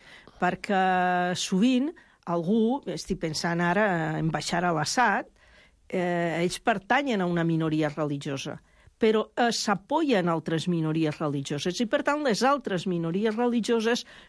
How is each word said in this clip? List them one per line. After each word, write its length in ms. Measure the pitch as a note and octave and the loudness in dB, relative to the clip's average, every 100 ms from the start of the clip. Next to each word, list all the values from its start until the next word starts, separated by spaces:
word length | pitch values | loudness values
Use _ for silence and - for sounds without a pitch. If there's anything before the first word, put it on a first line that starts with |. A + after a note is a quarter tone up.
| - - - - | -12 -20 -20 -2
Perquè 920 | F3+ F#3 - F#3+ F#3 F3+ F3+ F3+ F3+ F3 | -2 -2 0 2 4 2 2 2 0 -2
sovint 500 | - F#3 B3 B3 D4 - - _ - | -2 2 4 2 0 -6 -20 _ -4
algú, 500 | F3 E3 A3+ A3 C4+ G3 | -2 2 2 2 0 -4
estic 320 | E3 - F#3+ | -8 -4 -4
pensant 420 | E3 D3+ E3+ E3+ | -2 -2 -2 0
ara 240 | F3 F#3+ G#3+ E3+ D#3 D#3 | 2 2 2 0 -2 -2
en 100 | D#3+ | -2
Bashar 320 | D#3 - F3 F3+ | -2 -2 -2 0
al-Assad, 600 | E3 D3 - A#3 G#3+ - _ _ - - _ - | 0 0 2 2 2 -4 _ _ -20 -20 _ -6
eh, 500 | F#3 F3 F3 E3+ D#3+ | -2 0 0 0 0
ells 180 | F3+ - | -2 0
pertanyen 580 | - G#3 - B3+ C#4+ G#3 | -2 -2 0 0 0 0
a 60 | F3 | 0
una 160 | E3+ | 0
minoria 460 | E3 D#3+ D#3+ D#3 D3+ | 2 0 0 0 -2
religiosa, 640 | D3 D3 C#3+ D3+ C#3 D#3 - - _ _ _ | -2 -4 -4 -6 -6 -8 -12 -18 _ _ _
però, 280 | A3 A3 G#3+ - | 2 2 0 0
eh, 140 | A#3+ | 0
s'apoyen 800 | - - G3 - D4+ D4 G#3 F3 | 0 -2 -2 0 0 2 2 2
altres 380 | E3 D#3 D#3+ F3+ | 0 -2 -2 0
minories 460 | E3+ D#3 D#3+ D#3 D3 | 0 0 0 0 -2
religioses 600 | D3+ C#3 C3+ D3 F#3 F3+ | -4 -4 -4 -4 -4 -2
i, 40 | A3+ | -2
per 120 | D4 D4 | 0 0
tant, 160 | D4 | 0
les 180 | C#4+ G3+ B3 | 0 2 2
altres 400 | C#4 - F3+ F#3 | 2 -2 -4 -2
minories 480 | E3+ E3 F#3 A3 G#3+ | -2 -2 -2 -2 0
religioses 720 | B3 A#3 G#3 A#3 A3 A#3+ - - | 0 0 0 0 2 -2 -4 -20